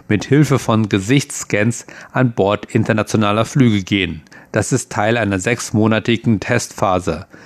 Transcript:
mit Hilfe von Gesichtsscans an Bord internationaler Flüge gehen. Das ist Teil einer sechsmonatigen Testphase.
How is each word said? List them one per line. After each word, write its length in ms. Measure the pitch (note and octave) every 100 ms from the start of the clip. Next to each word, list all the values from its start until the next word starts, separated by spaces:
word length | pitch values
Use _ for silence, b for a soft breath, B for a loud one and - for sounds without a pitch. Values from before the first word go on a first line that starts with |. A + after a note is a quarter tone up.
| -
mit 180 | G#2+ -
Hilfe 320 | C#3 C#3+ C3
von 320 | - A2 G#2+
Gesichtsscans 960 | G#2 F#2+ C#3 - - - G#2 A2 - - B B
an 200 | B2+ B2+
Bord 340 | A#2 G2 G#2 -
internationaler 800 | A2+ G#2+ A2 G#2 A2 G#2 G#2 A2
Flüge 360 | D3+ B2 G#2
gehen. 380 | F#2 G2+ F2 D#2+ - B B
Das 200 | A2 G#2
ist 200 | C3+ -
Teil 240 | - G#2+ A#2+
einer 220 | G#2 G2
sechsmonatigen 1040 | G2+ A#2+ - G#2+ A2 A2 - A2+ B2 G#2
Testphase. 840 | - A#2+ - - G#2 F#2 F#2 D#2 - B